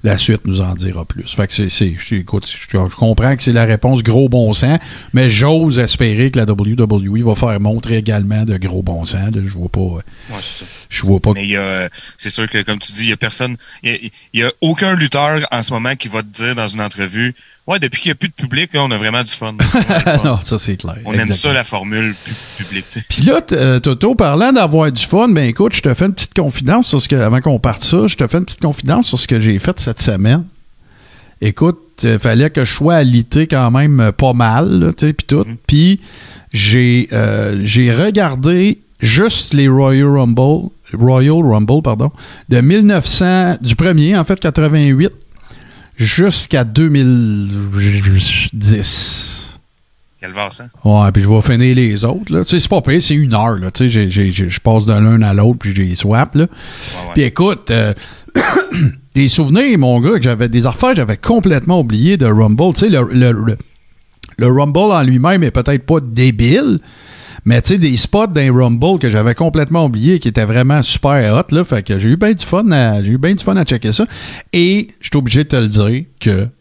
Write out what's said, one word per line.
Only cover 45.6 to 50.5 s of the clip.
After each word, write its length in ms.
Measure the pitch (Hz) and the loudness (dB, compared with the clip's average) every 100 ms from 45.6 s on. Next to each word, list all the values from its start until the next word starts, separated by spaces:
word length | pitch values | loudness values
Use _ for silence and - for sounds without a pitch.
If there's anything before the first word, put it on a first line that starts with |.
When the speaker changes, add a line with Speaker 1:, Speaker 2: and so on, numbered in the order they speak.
| - - - - | -20 -20 -20 -4
Speaker 1:
jusqu'à 680 | 110 - 196 - - 143 | -2 2 2 0 -2 -2
deux 260 | 117 113 160 | 0 2 2
mille 580 | 143 127 123 113 104 98 101 101 98 101 101 98 95 - - - | 4 4 4 2 -2 -4 -4 -4 0 2 2 2 2 2 -2 -4
dix. 1040 | 110 104 107 101 - - - - - - - _ _ _ _ _ _ | -2 2 2 0 -2 -4 -6 -8 -12 -14 -20 _ _ _ _ _ _
Speaker 2:
Calvaire, 320 | 92 95 101 | -12 -8 -8